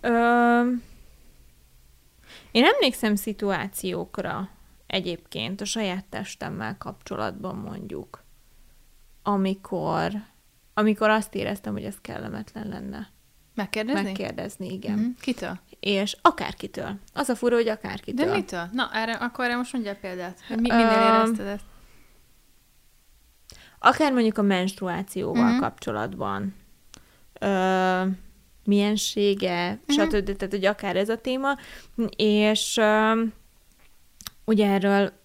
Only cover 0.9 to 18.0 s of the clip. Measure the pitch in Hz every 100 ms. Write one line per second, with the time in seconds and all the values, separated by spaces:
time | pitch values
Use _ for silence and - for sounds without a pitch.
0.9 | - - - - - - _ _ - -
1.9 | _ _ _ - - - 226 294 539 302
2.9 | 240 220 208 226 196 202 180 196 - 185
3.9 | 175 180 - - - 190 - - - _
4.9 | 190 185 165 _ - 113 196 202 220 202
5.9 | 180 - - 196 - - 151 107 190 -
6.9 | - - 92 104 87 - 139 95 - -
7.9 | 73 71 - _ _ _ - - - _
8.9 | _ - - - 202 190 190 - 185 160
9.9 | 160 165 208 214 _ _ _ _ - 214
10.9 | 208 214 214 208 196 196 202 214 208 208
11.9 | 196 - - - - 214 - 208 175 202
12.9 | 196 208 _ _ _ _ - 196 214 220
13.9 | 294 196 190 - - 202 - 185 190 -
14.9 | 208 233 247 - 247 - 180 _ - 196
15.9 | 196 202 - - - - - - - -
16.9 | 196 - - 269 240 240 240 226 214 -
17.9 | 185